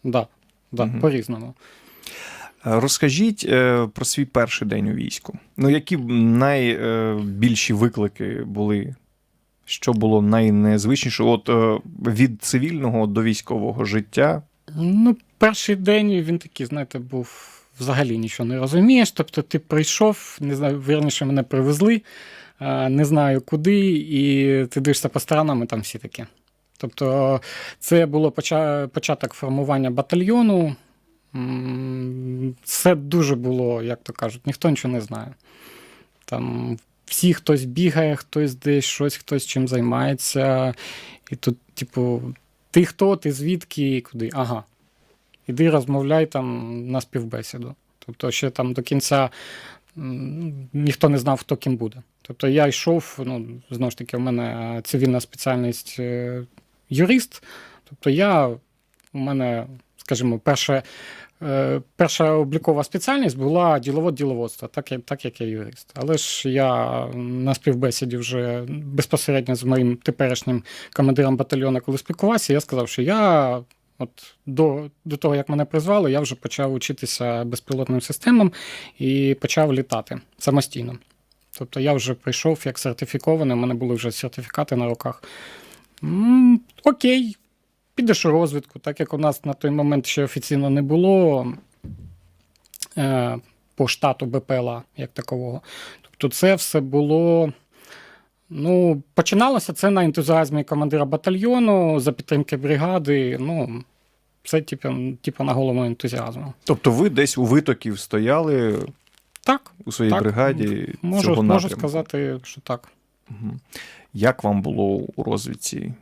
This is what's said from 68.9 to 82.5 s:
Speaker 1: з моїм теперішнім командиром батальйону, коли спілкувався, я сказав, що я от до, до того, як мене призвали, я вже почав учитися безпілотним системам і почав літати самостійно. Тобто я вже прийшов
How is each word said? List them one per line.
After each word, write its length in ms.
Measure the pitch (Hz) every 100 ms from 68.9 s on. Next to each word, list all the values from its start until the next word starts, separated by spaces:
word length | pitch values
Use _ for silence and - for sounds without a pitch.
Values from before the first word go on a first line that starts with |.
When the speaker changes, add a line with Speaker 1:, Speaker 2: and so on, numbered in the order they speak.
| 139 - 156 - 135 123 120
Speaker 1:
з 80 |
моїм 320 | 123 131 123 123
теперішнім 640 | - 120 131 127 - 120 - - - -
командиром 420 | 135 135 135 131
батальйону, 440 | 135 135 135 127
коли 160 | - 135
спілкувався, 560 | - 170 196 226 -
я 80 | 143
сказав, 280 | - 127 117
що 120 | -
я 580 | 131 214 208 160 131 123 120 _ _ _
от 360 | 127 - - _ -
до, 440 | 135 160 139 147 _ 160
до 120 | 147
того, 180 | 156 143
як 140 | 139
мене 160 | 147 147
призвали, 460 | 160 165 208 156
я 80 | 135
вже 160 | 147 123
почав 380 | 117 - 135
учитися 720 | 131 - 135 127 - 120 117
безпілотним 580 | 120 123 - 135 127 127
системам 500 | - 151 - 247 196 - - - - _
і 380 | 135 135 139 139
почав 320 | 139 - 156
літати 460 | 131 131 113 - 127 _ _
самостійно. 600 | - 139 - - 120 123 _ _ _ _ _ -
Тобто 200 | 123 139
я 140 | 139
вже 200 | 143 113
прийшов 480 | 123 - 127 160